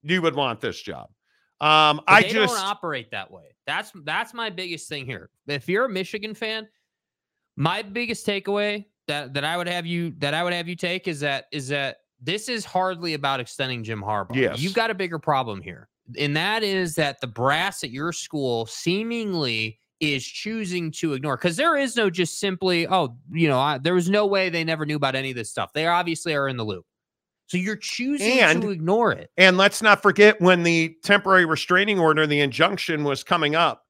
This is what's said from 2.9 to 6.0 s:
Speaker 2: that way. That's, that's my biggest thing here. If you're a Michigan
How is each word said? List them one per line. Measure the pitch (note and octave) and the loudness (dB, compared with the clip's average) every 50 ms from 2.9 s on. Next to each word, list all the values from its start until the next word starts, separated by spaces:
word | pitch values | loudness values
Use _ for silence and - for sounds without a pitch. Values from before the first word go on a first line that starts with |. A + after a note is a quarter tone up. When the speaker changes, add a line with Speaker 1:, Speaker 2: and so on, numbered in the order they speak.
| D3+ B2+ A2+ A2+ | -8 -8 -8 _
Speaker 2:
that | - G2+ F#2+ - | -12 -12 -12 -12
way. | F#2+ F2+ D#2 C#2 _ _ _ | -18 -20 -20 -20 _ _ _
That's, | - D3 F3+ G#3+ G#3 _ F3+ D3 | -6 -6 -6 -6 -8 _ -14 -8
that's | D3+ D#3 F#3+ A#3 A#3 A#3+ | -4 -4 -4 -4 -6 -8
my | A#3+ A3+ A3 | -8 -8 -6
biggest | F#3+ E3+ F#3 F3+ E3+ D#3 - - | -6 -8 -8 -8 -10 -10 -10 -10
thing | D#3 C#3+ C3 | -10 -10 -8
here. | B2 B2+ F#2 - - _ _ _ | -10 -10 -12 -12 -18 _ _ _
If | - C#3+ C#3+ - - | -6 -6 -6 -2 -2
you're | F3+ G#3 B3 | 0 0 0
a | C4+ | 0
Michigan | G3 F#3 | -2 -4